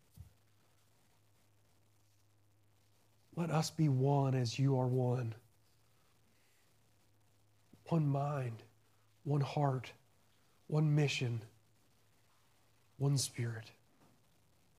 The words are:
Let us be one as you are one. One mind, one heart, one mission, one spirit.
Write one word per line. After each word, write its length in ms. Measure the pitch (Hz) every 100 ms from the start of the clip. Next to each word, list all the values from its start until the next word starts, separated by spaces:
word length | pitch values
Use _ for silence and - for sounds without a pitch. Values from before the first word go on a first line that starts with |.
| _ - - _ _ _ _ _ _ _ _ _ _ _ _ _ _ _ _ _ _ _ _ _ _ _ _ _ _ _ _ _ _ -
Let 140 | 170
us 200 | 151 151
be 180 | - 156
one 460 | 131 135 143 135
as 240 | 131 120 -
you 200 | 135 131
are 80 | 127
one. 480 | 127 123 123 117 110 _ _ _ _ _ _ _ _ _ _ _ _ _ _ _ _ _ _ _ _ _ _ _ - -
One 180 | 165 147
mind, 560 | 139 143 147 123 113 - _ _ _ _ _
one 160 | - 143
heart, 500 | 131 151 143 127 - - _ _ _ _ _ _ -
one 280 | 151 156
mission, 480 | 147 143 - 123 117 - _ _ _ _ _ _ _ _ _ _ _ _ _ _ -
one 180 | 139 139
spirit. 540 | - - 120 110 110 - _ _ - _ _ _ _ _ _